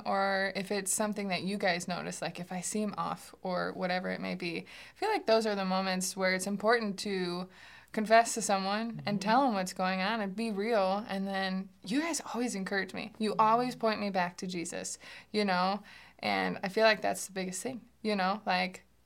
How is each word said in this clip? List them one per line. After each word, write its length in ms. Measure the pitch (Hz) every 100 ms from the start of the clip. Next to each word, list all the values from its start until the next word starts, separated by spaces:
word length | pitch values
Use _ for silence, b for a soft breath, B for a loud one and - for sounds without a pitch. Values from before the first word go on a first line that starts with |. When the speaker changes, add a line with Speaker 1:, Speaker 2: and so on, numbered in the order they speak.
| -
Speaker 1:
or 460 | 196 196 196 196 196
if 160 | 190
it's 200 | 202 190
something 340 | - 214 208 202
that 160 | 175
you 140 | 185 202
guys 280 | 196 175 180
notice, 340 | 170 165 180
like, 180 | 165 175
if 120 | 175
I 100 | 185
seem 340 | - 214 208 -
off 380 | 170 165 - -
or 300 | 185 180 180
whatever 360 | 185 185 185 185
it 120 | 185
may 120 | 190
be, 260 | 180 175 165
I 340 | 185 - - -
feel 100 | 427
like 160 | 403 254
those 180 | 226 220
are 80 |
the 120 | 202 190
moments 500 | 190 190 185 185 196
where 160 | 185
it's 140 | 185 196
important 500 | 202 214 240 214 185
to 480 | 208 190 180 175 185 b b b b
confess 420 | - 208 226 233 233
to 60 |
someone 600 | 202 196 190 208 233 220 143
and 140 | 202
Speaker 2:
Mm-hmm. 100 | 196
Speaker 1:
tell 160 | 240 277
'em 80 |
what's 200 | 202 185
going 280 | - 185 190
on 200 | 190 226
and 120 | 196
be 160 | 196 226
real. 560 | 196 220 226 190 202 220
And 180 | 196 196
then 400 | 196 190 190 190 - 180
you 160 | 254
guys 200 | 330 302 -
always 220 | 220 247 190
encourage 380 | 185 196 190
me. 180 | - - -
You 160 | 214 180
always 380 | 214 233 254 -
point 240 | 220 214
me 100 | 208
back 280 | 190 175 -
to 100 | 185
Jesus, 500 | 180 170 87 185 - B B B
you 100 | 214
know? 400 | 202 180 190 208 - b b b
And 380 | - - 185 180
I 60 | 185
feel 160 | 220 220
like 160 | 208
that's 240 | 202 196 -
the 80 |
biggest 280 | 190 185 180
thing, 200 | 247 254 - _
you 140 | 214 202
know? 260 | 185 208 -
Like, 400 | 185 185 185 - _